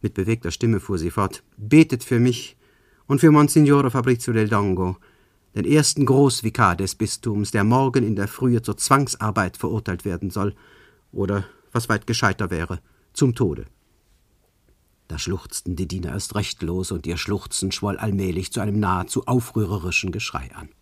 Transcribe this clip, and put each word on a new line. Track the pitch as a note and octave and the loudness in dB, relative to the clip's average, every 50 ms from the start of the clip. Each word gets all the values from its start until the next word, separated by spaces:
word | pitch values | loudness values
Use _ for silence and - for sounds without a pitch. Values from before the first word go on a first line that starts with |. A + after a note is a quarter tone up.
Mit | - G#2+ - | -6 -6 -4
bewegter | - F#2+ G2 A2+ A2+ - F2 | -4 -2 -2 -2 -2 -2 -6
Stimme | E2+ - - A#2 A2+ G2 | -4 -2 0 0 0 0
fuhr | - - G2+ F2 | -2 -4 -4 -4
sie | D#2+ F2 - | -4 -4 -2
fort: | - G2+ F#2+ - - _ _ _ | -2 -2 -2 -4 -8 _ _ _
„Betet | - G#2+ G#2+ C3+ D#3 E3 E3 - A#2 - | -14 -2 6 8 8 8 6 4 -6 -2
für | - B2+ A#2+ | 0 2 4
mich | A#2+ B2+ A#2+ A#2+ - - - _ _ _ _ _ _ _ _ _ _ | 4 4 2 0 -6 -14 -18 _ _ _ _ _ _ _ _ _ _
und | _ C#3+ C3+ | _ 2 6
für | - D#3+ | 8 8
Monsignore | D3+ D3+ D3+ D3+ - D#3+ D3+ C#3+ C#3+ C#3+ C#3 C3 B2 | 8 8 6 6 6 6 6 8 6 6 4 2 0
Fabrizio | C3 A#2+ C3 B2+ A#2+ - - A#2 | 0 2 2 0 0 0 -2 2
del | A2 A2 G#2+ | 2 2 2
Dongo, | A2+ G#2 G2+ G2+ F#2 F2+ F#2 F2+ F#2 - _ _ _ _ _ _ _ _ _ _ _ | 2 2 2 2 0 0 0 -2 -4 -6 _ _ _ _ _ _ _ _ _ _ _
den | G#2+ F#2+ | -6 0
ersten | - C#3+ D3+ D3 - - - C#3+ | 2 4 4 4 2 0 0 2
Großvikar | A#2+ C3 C3+ C#3+ C3+ B2 - - A2 - - A#2 F#2+ F2 | 4 6 6 6 4 2 0 -4 -4 0 2 2 2 2
des | E2+ G2 F#2 - | 0 -2 -6 -2
Bistums, | _ A2 G#2 - - - A#2+ G#2 G2+ G#2 - - | _ -4 -4 -4 -6 -6 -4 -2 -2 -2 -2 0
der | A2 G2 | 0 2
morgen | G#2+ A#2+ C3 C3+ C3 B2 C3+ A#2+ | 4 4 2 2 2 2 0 0
in | G#2+ A2 | 0 -2
der | G2 G2+ | -2 -4
Frühe | G2 - - B2+ B2+ A#2+ A2+ | -6 -6 -2 0 0 0 0
zur | A2+ - G2+ | -2 -4 -8
Zwangsarbeit | - - - C#3 C#3 C#3+ B2+ - - A2 G#2+ G#2 A2 G2 F2+ - | -6 0 2 2 2 2 -2 -4 -6 -4 -2 -2 0 -2 -2 -4
verurteilt | - - D2 G2 G#2+ - - F#2 E2+ - | -6 -6 -4 -4 -4 -4 -4 -6 -6 -4
werden | G2+ F2 E2+ - F#2+ | -6 -6 -4 -6 -6
soll | - G#2 G2 G2+ G#2 _ _ _ - _ _ _ _ _ _ _ - | -4 -4 -4 -4 -6 _ _ _ -20 _ _ _ _ _ _ _ -6
oder, | - G2+ F#2 G2+ G2+ F#2+ - - _ _ _ | -4 -2 -2 -2 -4 -4 -6 -14 _ _ _
was | _ A#2+ A#2 - | _ -6 -2 -2
weit | A2+ G#2 - - | -2 -2 -2 -4
gescheiter | A#2 - - G2+ F#2 - G#2 F2 | -4 0 0 0 0 0 -4 -4
wäre, | F2+ D#2+ E2 - F#2 F2 _ _ _ _ _ _ _ | -4 -4 -4 -6 -8 -10 _ _ _ _ _ _ _
zum | - D3 C3 A#2 | 0 0 0 2
Tode.“ | - C3 F#2 D2 A#1 G#1 - _ _ _ _ _ _ _ _ _ _ _ _ _ _ _ _ _ _ _ _ _ _ _ _ _ _ _ | 0 0 -2 -2 -4 -10 -16 _ _ _ _ _ _ _ _ _ _ _ _ _ _ _ _ _ _ _ _ _ _ _ _ _ _ _
Da | _ D#2+ | _ -10
schluchzten | D2+ - - G2 F2+ - - - - - - F#2 | -8 -6 -6 -6 -6 -8 -10 -12 -10 -8 -6 -6
die | F2 F#2 | -6 -6
Diener | D#2 E2+ F#2+ E2+ E2+ | -6 -6 -6 -6 -6
erst | B1+ G2 - - - | -6 -6 -8 -4 -4
recht | G#2 G#2 - - _ - | -4 -4 -4 -6 _ -6
los, | D#2+ F2 F#2 F#2 - | -4 -4 -4 -4 -4
und | G2+ E2+ D#2 | -6 -6 -6
ihr | D#2 E2+ E2+ | -6 -6 -6
Schluchzen | - - G#2 G2 - - - - - F#2+ | -4 -4 -4 -4 -4 -6 -6 -4 -4 -4
schwoll | - - - G#2 F#2+ - | -4 -4 -4 -4 -4 -2
allmählich | - A2 G2 G2 G2 F#2 E2+ F2+ F#2 - | -4 -4 -2 -2 -2 -2 -4 -4 -6 -6
zu | - A#2+ | -6 -4
einem | G2+ G#2 G2+ G#2+ | -4 -2 0 0
nahezu | G#2 F#2+ F#2 F2+ F2 - - C3 - | 2 2 0 0 -2 -2 -4 -6 -2
aufrührerischen | - C3 B2+ A#2 - - A2+ G#2+ F2+ G2+ G2 D2+ F#2 F2 - - F#2+ | 0 0 0 0 -2 -4 -2 -2 -2 -2 -4 -4 -4 -4 -4 -4 -4
Geschrei | E2+ A2 - - - C2+ B1+ B1 - | -6 -6 -8 -6 -8 -8 -10 -10 -14
an. | - - - _ _ | -16 -18 -18 _ _